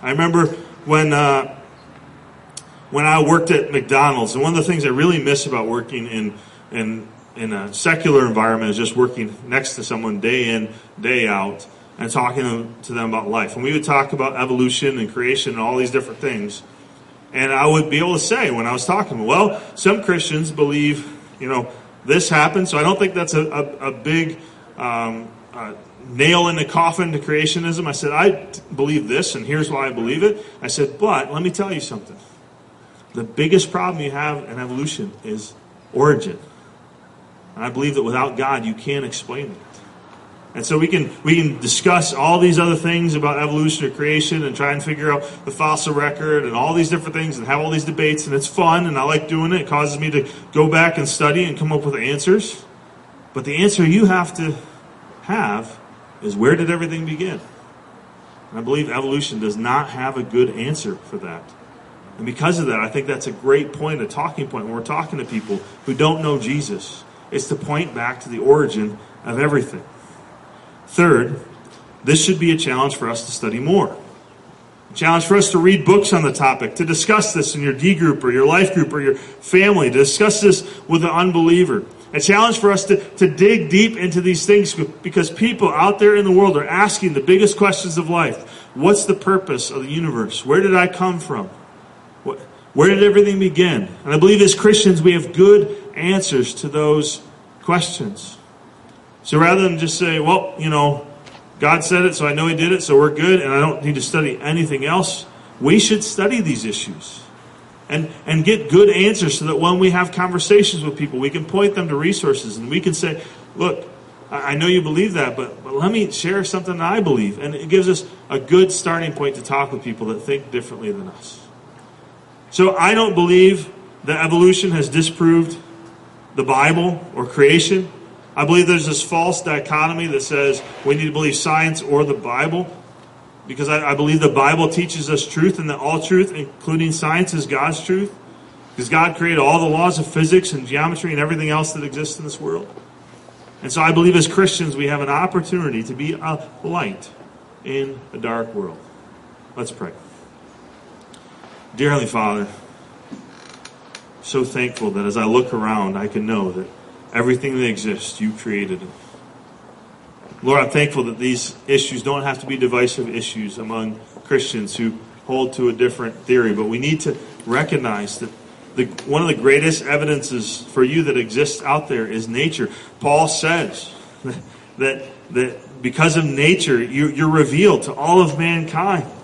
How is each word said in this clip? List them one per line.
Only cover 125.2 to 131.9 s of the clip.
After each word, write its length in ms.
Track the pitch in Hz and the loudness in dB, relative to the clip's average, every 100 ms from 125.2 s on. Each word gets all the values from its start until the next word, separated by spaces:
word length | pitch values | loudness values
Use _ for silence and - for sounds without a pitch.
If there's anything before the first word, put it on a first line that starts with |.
| 165 165 165 - - - - - - - - - | 4 4 2 -6 -16 -20 -20 -20 -20 -20 -10 -4
the 80 | |
Bible 640 | 131 135 147 165 175 165 - | 0 4 4 4 0 -2 -8
or 120 | - 123 | -8 -8
creation. 640 | - 143 165 160 190 180 - - - - - | 4 6 6 2 0 -2 -12 -20 -20 -12 -4
I 80 | 147 | 2
believe 220 | 170 180 | 4 6
there's 180 | 175 156 | 2 2
this 160 | 147 | -4
false 400 | - 170 170 175 | -2 -2 0 -2
dichotomy 640 | 170 147 - 151 160 165 165 | -4 -4 -2 0 0 -2 -2
that 160 | 139 | -4
says 400 | 135 143 139 131 - - 139 | -2 0 0 0 -6 -8 0
we 80 | |
need 120 | 147 156 | 0 0
to 60 | |
believe 240 | 151 151 135 | 0 -2 -2
science 460 | 165 156 160 160 | 0 2 0 -2
or 220 | 139 | 0